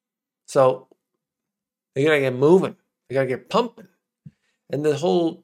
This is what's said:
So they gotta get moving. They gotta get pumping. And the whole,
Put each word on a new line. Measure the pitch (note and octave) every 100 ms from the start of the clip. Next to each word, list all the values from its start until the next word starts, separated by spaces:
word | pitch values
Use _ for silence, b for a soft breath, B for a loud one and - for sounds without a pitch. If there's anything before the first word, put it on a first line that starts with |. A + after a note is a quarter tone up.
| _ _ _ _ -
So | D3 C3 - - _ _ _ _ _ _ _ _ _ _ C3+
they |
gotta | D3+ D3+
get | C3 B2
moving. | C#3+ F#3+ C#3 - _ _ -
They | B2+
gotta | C3
get | B2 -
pumping. | G3+ A#3+ - F#3 _ _ _ - - _ _ -
And | C#3 D3+
the | C3+
whole, | F3 F#3 E3 F3